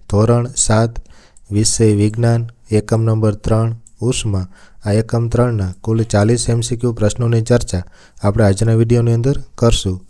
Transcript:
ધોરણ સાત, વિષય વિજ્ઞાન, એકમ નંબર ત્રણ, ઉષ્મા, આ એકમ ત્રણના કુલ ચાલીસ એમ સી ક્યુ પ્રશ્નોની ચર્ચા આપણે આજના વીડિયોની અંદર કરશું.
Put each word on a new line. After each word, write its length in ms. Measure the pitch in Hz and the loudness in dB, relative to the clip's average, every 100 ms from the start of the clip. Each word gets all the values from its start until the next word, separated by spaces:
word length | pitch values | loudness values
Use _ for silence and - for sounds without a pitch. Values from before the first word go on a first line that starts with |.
| - | -4
ધોરણ 360 | 101 113 120 120 - | 0 2 2 0 -4
સાત, 360 | - 110 117 117 - - - - - | 0 2 0 -4 -14 -18 -20 -20 -6
વિષય 360 | 101 110 - 113 104 | -2 0 2 2 2
વિજ્ઞાન, 460 | 104 110 117 117 117 - - | 0 0 0 0 -2 -12 -4
એકમ 300 | 107 - 113 | -2 0 0
નંબર 340 | 113 110 110 104 | 0 0 0 -2
ત્રણ, 360 | - 110 113 117 - - | -2 0 0 -4 -14 -8
ઉષ્મા, 440 | 113 127 113 95 92 - - - 101 | -4 -4 -2 -4 -6 -12 -20 -12 -2
આ 60 | |
એકમ 340 | 104 113 117 117 | -2 0 -2 0
ત્રણના 440 | 117 123 110 95 90 | 0 0 0 -4 -6
કુલ 220 | - 113 | -4 -2
ચાલીસ 420 | 113 101 104 120 - | 0 2 2 0 0
એમ 120 | 117 | -2
સી 160 | 113 117 | -2 -4
ક્યુ 160 | 123 | -4
પ્રશ્નોની 480 | 117 104 - 117 117 | 0 -2 0 0 0
ચર્ચા 420 | 113 120 - 92 90 - - - | 2 0 0 -6 -8 -16 -20 -6
આપણે 220 | 104 107 107 | -2 2 2
આજના 300 | 98 113 113 | 2 2 2
વીડિયોની 380 | 117 120 117 | 2 2 2
અંદર 240 | 117 120 139 - - | 0 0 -2 -4 0
કરશું. 420 | 117 - 98 92 - | 2 2 0 -6 -10